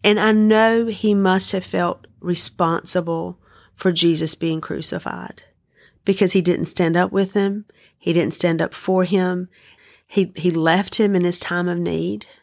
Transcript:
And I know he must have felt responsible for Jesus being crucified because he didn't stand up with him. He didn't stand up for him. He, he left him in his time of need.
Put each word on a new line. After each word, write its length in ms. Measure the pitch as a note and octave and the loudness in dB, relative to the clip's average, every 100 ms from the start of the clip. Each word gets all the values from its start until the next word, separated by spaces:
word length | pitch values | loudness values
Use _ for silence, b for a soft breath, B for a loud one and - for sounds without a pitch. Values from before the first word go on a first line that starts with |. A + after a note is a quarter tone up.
And 160 | G#3 G#3 | 2 4
I 100 | G#3+ | 4
know 560 | G#3+ G#3+ G#3+ A3+ A3+ A3+ | 4 6 6 4 2 0
he 280 | G3+ G#3+ | -2 0
must 360 | G3+ F#3+ F#3 F#3+ | 2 4 2 0
have 140 | F#3+ | -4
felt 420 | - F3+ F3 - - _ | -4 -4 -2 -6 -16 _
responsible 1200 | F3 F3 - - E3+ E3 - F#3 E3+ E3 F3 F3+ b b b | -4 -2 -2 -2 -2 0 -2 -2 -2 -6 -6 -12 b b b
for 160 | _ F#3+ | _ -2
Jesus 440 | E3 E3+ D#3+ D#3+ - | 2 0 0 -4 -4
being 240 | E3 D#3+ | -4 -6
crucified 840 | - - - F3 - F3 F3+ - - _ _ b b b | -8 -6 -6 -6 -8 -10 -14 -18 -20 _ _ b b b
because 280 | - F#3+ F#3 | -4 2 2
he 100 | F#3+ | 2
didn't 240 | F3 F3 - | 2 0 -2
stand 300 | - E3+ E3+ | 0 0 2
up 140 | F#3 | 0
with 220 | F#3 F#3+ | 0 0
him. 320 | G#3 G3 G3+ - b b b | 0 -2 -4 -10 b b b
He 140 | F3 | 0
didn't 220 | E3 - | 0 0
stand 280 | - F3 E3 | 0 0 0
up 100 | - | -4
for 320 | - - F#3 | -4 -2 0
him. 440 | F3+ F#3+ F3+ F3+ F3+ b b b b b b | 2 0 0 -4 -8 b b b b b b
He, 260 | G#3 F#3 - | -2 -2 -2
he 140 | F3 | -2
left 440 | E3 D#3+ F3+ G3 | 0 2 2 0
him 200 | - G#3 | 0 2
in 80 | F#3+ | 2
his 160 | F3 F3 | 0 -2
time 300 | - F3 F3 | -4 -4 -2
of 80 | F3 | -2
need. 480 | E3+ E3 E3+ G#3+ - - | -2 -4 -4 -8 -12 -20